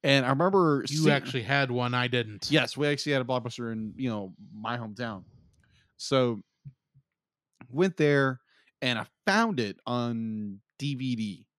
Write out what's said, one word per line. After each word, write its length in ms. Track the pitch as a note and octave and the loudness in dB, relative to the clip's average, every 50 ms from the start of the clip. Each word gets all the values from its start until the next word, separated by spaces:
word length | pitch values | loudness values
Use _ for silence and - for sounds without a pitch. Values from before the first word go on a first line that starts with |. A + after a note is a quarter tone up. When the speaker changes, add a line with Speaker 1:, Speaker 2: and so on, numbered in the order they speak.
| - | 4
Speaker 1:
And 220 | C#3+ C#3 C#3 B2+ | 4 4 4 4
I 40 | B2 | 4
remember 540 | C3+ C3+ E3+ F#3+ G3 G3 F3 D#3+ D3 C#3 - - | 2 4 2 4 4 4 4 4 4 2 0 -4
Speaker 2:
You 80 | C#3 D#3 | -2 2
Speaker 1:
seeing 120 | D#3 D3+ | 4 4
Speaker 2:
actually 340 | C#3+ C#3 - - B2+ C3 A2 | 4 4 0 -2 -6 -6 -2
had 260 | G2 C#3 C#3 C#3 B2+ | 0 2 2 2 2
one. 240 | A#2+ B2 B2 B2 B2 | 0 -2 0 0 0
I 140 | B2 B2 B2 | 0 0 2
didn't. 420 | B2 B2 A#2 A2 G#2 G2 - - | 0 0 -2 -2 -8 -10 -4 2
Speaker 1:
Yes, 260 | C#3 D#3 B2 - - | 2 2 2 2 -2
we 100 | C3 D3 D3 | -2 0 0
actually 240 | D3 C#3 - D3+ | 0 -2 0 0
had 100 | C#3+ C3+ | 0 0
a 20 | B2+ | 0
Blockbuster 480 | A#2+ C3 B2 A#2 B2 - - A#2+ A2+ | 0 -2 -2 -2 -6 -8 -8 -8 -6
in, 220 | A2+ A2 A2 G#2+ - | -6 -6 -8 -8 -8
you 140 | - C3 B2 | -6 -4 -4
know, 240 | A2 G#2 G2+ F#2+ - _ G#2+ - | -4 -4 -6 -8 -12 _ -20 -20
my 240 | - G#2+ G#2+ A2 A#2+ | -18 -10 -6 -6 -6
hometown. 480 | A#2+ A#2 G#2+ G#2 G#2 B2 A#2 G#2 F#2 F2 - _ - _ _ _ _ _ _ _ _ _ _ _ | -6 -6 -10 -8 -8 -8 -8 -8 -10 -14 -18 _ -20 _ _ _ _ _ _ _ _ _ _ _
So 460 | _ - - C#3 C3 B2+ A#2+ A#2 G#2 - _ _ _ _ C#3+ _ _ _ _ _ _ _ _ _ _ _ _ _ _ _ _ _ _ C3 B2 | _ -4 0 2 2 2 2 0 -4 -8 _ _ _ _ -20 _ _ _ _ _ _ _ _ _ _ _ _ _ _ _ _ _ _ -20 -8
went 260 | A#2+ D3 F3+ F#3+ F3 | 0 0 0 0 2
there 440 | - D#3 D3 C#3+ C#3 C3+ C3+ C3 B2 _ _ _ _ _ _ _ _ | 2 4 4 6 4 4 2 0 -4 _ _ _ _ _ _ _ _
and 160 | - B2+ B2 A2 | -2 -2 -2 -2
I 80 | - - _ _ _ | -4 -8 _ _ _
found 360 | - G3 A3 A3+ A3+ G3 B2+ | 2 4 4 4 2 2 0
it 180 | A2+ G2+ - _ _ | -2 -2 -4 _ _
on 760 | - B2 A#2+ A#2+ A#2+ A#2 A2+ A2+ A2 A2 G#2+ G#2+ G2+ G2 G2+ _ _ _ _ | -4 -2 -2 -2 -2 -2 -4 -4 -6 -6 -6 -6 -8 -10 -12 _ _ _ _
D 180 | C3+ C#3+ C#3+ | -6 -6 -4
V 180 | B2 C3 C3 B2 | -4 -4 -4 -2
D. 300 | A2 A2 G#2 F#2 - - _ _ | -2 -4 -6 -6 -12 -16 _ _